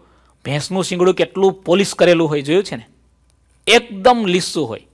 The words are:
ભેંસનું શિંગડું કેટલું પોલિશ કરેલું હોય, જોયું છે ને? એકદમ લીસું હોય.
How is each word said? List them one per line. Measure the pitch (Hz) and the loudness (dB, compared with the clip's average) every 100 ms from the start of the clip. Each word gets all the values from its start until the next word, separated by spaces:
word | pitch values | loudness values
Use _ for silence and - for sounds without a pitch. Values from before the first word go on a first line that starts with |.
| _ _ _ _ | _ _ _ _
ભેંસનું | - 147 - 185 | -8 -8 -6 -6
શિંગડું | 175 180 180 | -4 0 0
કેટલું | 180 165 190 190 190 | 2 -2 0 0 0
પોલિશ | - 185 202 | 0 0 0
કરેલું | - 175 170 160 | 2 2 4 2
હોય, | 147 | -2
જોયું | 139 180 | -2 -2
છે | 196 123 | -2 -10
ને? | 110 _ _ _ _ _ _ _ - | -16 _ _ _ _ _ _ _ 2
એકદમ | 233 233 196 247 240 202 | 2 2 0 2 2 0
લીસું | 180 - 170 120 | -2 -2 -6 -6
હોય. | 104 - | -8 -14